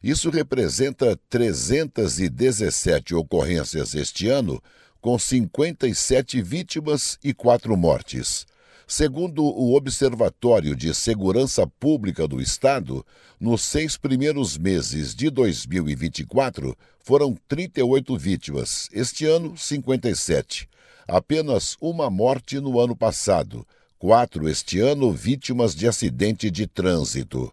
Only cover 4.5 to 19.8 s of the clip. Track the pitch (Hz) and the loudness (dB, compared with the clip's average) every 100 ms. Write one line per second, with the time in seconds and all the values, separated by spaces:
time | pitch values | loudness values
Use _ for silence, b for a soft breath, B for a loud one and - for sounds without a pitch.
4.5 | 65 b b b b 113 120 - 127 104 | -4 b b b b -2 0 2 0 0
5.5 | - 156 165 131 107 - 127 123 127 90 | 0 -2 0 -2 0 2 2 2 -4 -2
6.5 | 151 - 156 151 - - - 139 - 120 | -4 -4 -6 -2 -2 -2 -4 -6 0 4
7.5 | 120 - 101 85 64 - 64 62 - - | 4 4 2 4 2 -2 -8 -6 -8 -10
8.5 | b b b b - 151 135 180 151 151 | b b b b 0 0 0 -4 0 0
9.5 | 101 127 135 131 - 135 117 104 - 120 | 2 4 4 2 0 0 2 0 2 4
10.5 | 110 76 69 78 73 - 110 95 101 131 | 4 4 -2 -2 -2 -2 0 2 2 2
11.5 | - 92 _ 143 151 101 82 80 65 64 | 2 0 _ 0 2 0 -2 -2 -2 -4
12.5 | - 131 139 71 65 - b b b 110 | 2 2 2 -2 -8 -10 b b b 0
13.5 | 113 - 147 156 - 139 131 143 143 113 | 0 0 -2 -2 -4 0 0 2 0 -2
14.5 | 73 90 92 - 73 71 - 151 135 117 | -2 0 0 0 -4 -6 -2 -2 0 -2
15.5 | 78 - 87 76 69 80 - 67 - 131 | -2 -4 -4 -2 -2 -6 -6 -4 -2 -2
16.5 | - 67 - b b - 139 143 107 _ | -4 -10 -10 b b 0 2 2 -4 _
17.5 | 139 180 - 123 135 127 120 76 92 - | -6 -6 -2 2 2 0 -4 -2 -4 -4
18.5 | 69 62 - - 104 123 - 151 160 165 | -6 -6 -8 -8 -6 -6 -2 2 2 0
19.5 | 170 - 147 | -10 -6 -6